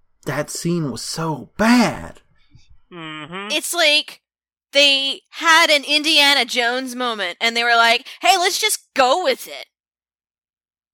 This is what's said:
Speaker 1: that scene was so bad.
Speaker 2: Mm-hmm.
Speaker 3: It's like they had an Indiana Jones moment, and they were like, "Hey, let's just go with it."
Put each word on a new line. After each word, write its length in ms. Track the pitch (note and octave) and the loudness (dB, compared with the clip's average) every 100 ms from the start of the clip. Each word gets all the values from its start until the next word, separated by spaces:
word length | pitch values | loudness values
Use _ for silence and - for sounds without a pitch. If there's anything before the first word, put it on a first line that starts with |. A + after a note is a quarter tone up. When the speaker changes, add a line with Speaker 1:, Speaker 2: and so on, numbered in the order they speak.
| _ _ | _ _
Speaker 1:
that 240 | - D3 - | -8 -6 -6
scene 420 | - E3+ F3 D3 | -6 -2 -2 -4
was 120 | A2+ | -6
so 480 | - - D#3+ C#3+ - - | -10 -6 -6 -6 -8 0
bad. 640 | A3 B3 F#3 G#2 E2 - _ _ _ - _ - _ | 4 4 2 -2 -12 -18 _ _ _ -20 _ -20 _
Speaker 2:
Mm-hmm. 600 | F3 D#3+ D#3 D3+ F#3 G#3 | -16 -14 -14 -12 -12 -6
Speaker 3:
It's 200 | D4 - | -6 -4
like 460 | F4 D4+ D4+ - - _ _ _ _ _ | -2 0 0 -4 -14 _ _ _ _ _
they 480 | C#4 C#4+ C4+ C#4 - _ | 2 4 2 -2 -8 _
had 400 | - E4 D#4+ D#4+ | -2 4 4 6
an 140 | D4 | 2
Indiana 600 | C4 D4+ D4+ D#4 C#4+ C#4 | 2 -2 2 4 4 4
Jones 520 | A#3 B3 A#3+ B3+ C4 B3 | 0 0 -2 -2 -6 -6
moment, 400 | B3 G#3+ F#3 - | -6 -4 -8 -4
and 160 | A3+ A#3 | -4 0
they 60 | |
were 140 | A#3+ A#3 | 2 4
like, 280 | A3+ A#3+ - - | 4 2 -2 -2
"Hey, 160 | F4 F#4+ | 2 2
let's 220 | F#4 F4 | 2 0
just 340 | G#4+ - _ | -2 -4 _
go 280 | - B3+ F4 | 0 2 2
with 240 | D#4+ A#3 - | 0 -4 -6
it." 200 | C3+ - _ _ _ _ _ _ _ _ _ _ _ _ | -18 -20 _ _ _ _ _ _ _ _ _ _ _ _